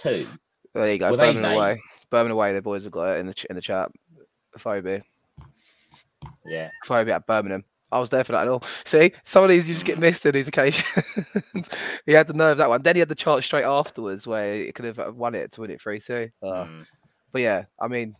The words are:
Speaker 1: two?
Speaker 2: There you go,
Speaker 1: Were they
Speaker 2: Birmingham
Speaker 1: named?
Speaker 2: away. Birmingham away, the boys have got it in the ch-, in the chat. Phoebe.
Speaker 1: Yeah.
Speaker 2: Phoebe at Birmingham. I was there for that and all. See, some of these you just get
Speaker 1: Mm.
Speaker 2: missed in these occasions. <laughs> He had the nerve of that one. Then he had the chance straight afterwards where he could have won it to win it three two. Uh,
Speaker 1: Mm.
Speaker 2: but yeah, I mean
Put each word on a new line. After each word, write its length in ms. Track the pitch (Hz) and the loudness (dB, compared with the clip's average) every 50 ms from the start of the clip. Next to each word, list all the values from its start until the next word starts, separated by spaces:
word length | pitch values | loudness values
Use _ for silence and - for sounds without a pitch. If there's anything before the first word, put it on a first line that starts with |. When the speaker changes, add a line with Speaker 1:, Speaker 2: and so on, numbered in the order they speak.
| - | -4
Speaker 1:
two? 240 | 147 120 87 71 - - - _ _ _ _ _ _ - | -2 -2 -2 -4 -8 -12 -18 _ _ _ _ _ _ -4
Speaker 2:
There 180 | 113 110 107 | -2 0 0
you 80 | 104 92 | 0 0
go, 120 | 90 92 | 0 0
Speaker 1:
Were 60 | 123 120 | 2 4
they 100 | - - - | 4 4 4
Speaker 2:
Birmingham 80 | 113 110 | 2 0
Speaker 1:
named? 120 | - 214 | 0 2
Speaker 2:
away. 260 | 220 104 98 110 107 - - - _ _ _ | 2 2 2 0 -2 -6 -14 -20 _ _ _
Birmingham 220 | - 117 117 117 113 110 | 0 2 2 2 2 0
away, 160 | 104 101 98 | 0 0 0
the 80 | 98 | -2
boys 220 | 95 104 101 98 98 | -4 -4 -6 -6 -8
have 80 | 104 | -8
got 240 | 85 87 85 95 92 | -8 -4 -2 -2 -2
it 40 | 85 | -2
in 80 | 90 92 | -4 -8
the 60 | 95 | -10
ch-, 120 | - - | -12 -12
in 100 | - 95 | -12 -12
the 60 | 90 | -10
chat. 280 | - - 98 95 87 - - _ _ _ _ _ - _ _ _ _ _ - 95 | -8 -6 -4 -4 -4 -6 -8 _ _ _ _ _ -20 _ _ _ _ _ -20 -12
Phoebe. 440 | - 113 104 98 90 92 98 101 - _ _ _ _ _ _ - - - _ _ _ _ _ _ _ _ _ _ _ _ _ _ - - - _ - | -8 -6 -6 -6 -4 -6 -6 -6 -8 _ _ _ _ _ _ -20 -20 -20 _ _ _ _ _ _ _ _ _ _ _ _ _ _ -20 -20 -20 _ -16
Speaker 1:
Yeah. 240 | 82 80 80 80 80 - - - | -12 -10 -10 -10 -12 -14 -16 -6
Speaker 2:
Phoebe 260 | - 127 117 110 110 | -2 0 0 0 0
at 140 | 95 85 - | -2 -2 -2
Birmingham. 380 | - 113 110 101 98 95 95 - _ _ _ _ _ | -2 -2 -2 -2 -2 -6 -8 -8 _ _ _ _ _
I 80 | 110 123 | -4 -4
was 100 | 127 113 | -2 0
there 140 | 139 131 127 | 0 -2 0
for 100 | - 123 | 0 0
that 80 | 95 | -2
and 80 | 87 120 | 0 0
all. 120 | 127 123 - - - - - | -2 -4 -4 -8 -14 -14 -4
See, 280 | - - 156 165 180 - - _ | 2 6 6 6 6 4 0 _
some 200 | - - 190 190 | 2 6 6 8
of 60 | 190 | 8
these 180 | 180 175 170 160 | 8 6 4 2
you 60 | 170 | -4
just 120 | 160 180 | -4 -4
get 120 | 180 160 160 | -4 -2 2
Speaker 1:
Mm. 40 | |
Speaker 2:
missed 240 | 165 165 170 - - | 2 2 2 4 2
in 80 | 151 139 | 2 2
these 140 | 139 131 147 | 2 0 0
occasions. 380 | - 156 135 139 135 - - | 0 2 2 2 2 0 -2
<laughs> 1200 | - - - - - - 214 165 - - 208 - _ - 196 170 - - - - - - - - | -2 -2 -2 -2 -2 -6 -10 -10 -6 -6 -6 -6 _ -8 -10 -8 -8 -10 -10 -8 -8 -10 -6 2
He 60 | - | 6
had 160 | 151 156 160 160 | 6 6 6 6
the 60 | 151 | 2
nerve 180 | 151 160 156 147 | 2 4 4 4
of 40 | 135 | 4
that 100 | 156 123 | 4 2
one. 120 | 117 127 139 | 2 4 4
Then 120 | 170 175 | 4 4
he 40 | 175 | 4
had 100 | 170 151 | 2 2
the 60 | 156 | 0
chance 300 | - - 170 147 131 135 | -2 0 0 2 2 0
straight 180 | - - 147 - | 0 -2 0 0
afterwards 640 | 135 139 143 151 - - - 113 101 98 98 - 120 | 2 2 0 0 -2 -6 -10 -8 -8 -8 -8 -6 -6
where 280 | 113 110 104 101 104 107 85 | -4 -4 -2 -4 -4 -6 -6
he 60 | - | -8
could 140 | - - 120 | -10 -10 -12
have 300 | 117 113 117 - - 117 | -10 -8 -8 -10 -10 -8
won 200 | 123 117 117 117 | -6 -6 -6 -4
it 160 | 95 65 - - | -6 -6 -8 -10
to 80 | - | -12
win 100 | 113 101 | -12 -12
it 100 | 80 - | -12 -10
three 180 | - 110 104 107 | -10 -10 -10 -8
two. 300 | - - 123 120 113 113 - _ - | -8 -8 -6 -6 -6 -8 -10 _ -10
Uh, 220 | 95 95 92 87 | -8 -6 -6 -8
Speaker 1:
Mm. 200 | 82 80 80 78 - _ _ _ _ _ _ _ _ | -10 -12 -18 -20 -20 _ _ _ _ _ _ _ _
Speaker 2:
but 100 | - 131 | -4 -2
yeah, 220 | 123 113 101 90 95 - _ - | 0 0 0 -2 -4 -8 _ -10
I 60 | - 117 | -8 -6
mean 280 | 127 120 117 110 107 _ | -6 -6 -6 -8 -10 _